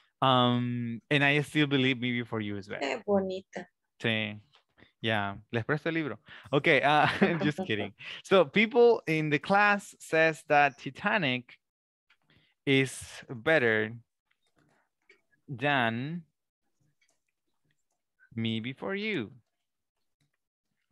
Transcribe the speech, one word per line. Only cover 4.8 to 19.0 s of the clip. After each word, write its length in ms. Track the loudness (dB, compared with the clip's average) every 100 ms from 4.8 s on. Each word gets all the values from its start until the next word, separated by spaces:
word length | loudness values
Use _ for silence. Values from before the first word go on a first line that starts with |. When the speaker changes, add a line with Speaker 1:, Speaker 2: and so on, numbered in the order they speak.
| _ _
Speaker 1:
Ya, 380 | -4 -2 -4 -8 -8
les 120 | -6
presto 260 | -4 -4 -4
el 60 | -4
libro. 240 | -6 -10 -16 -20 -2
Ok, 160 | 0 4 4
ah, 280 | 4 4 2 2
<laughs> 240 | 0 2
just 160 | -2 -4
Speaker 2:
<laughs> 80 | -4
Speaker 1:
kidding. 260 | -4 -6 -10 -16 -12
So, 220 | 2 4 4
people 580 | 2 2 6 6 4 0
in 240 | -2 0
the 100 | -2
class 560 | 2 2 2 0 -4 -20
says 440 | -2 2 2 0 2
that 300 | 4 4 0
Titanic 800 | -14 -6 -2 0 0 -4 -8 -20 _ _ _ _ _ _ _ _ _ _ 0
is 580 | 2 2 -4 -16 -18 -16
better 640 | -6 0 2 2 2 -2 -8 -20 _ _ _ _ _ _ _ _ _ _ _ _ _ -16
than 760 | -6 -2 0 0 -2 -8 -10 -14 _ _ _ _ _ _ _ _ _ _ _ _ _ _ _ _ _ _ _ _ -6
Me 240 | -4 -4
Before 340 | -6 -10 -8
You. 360 | -6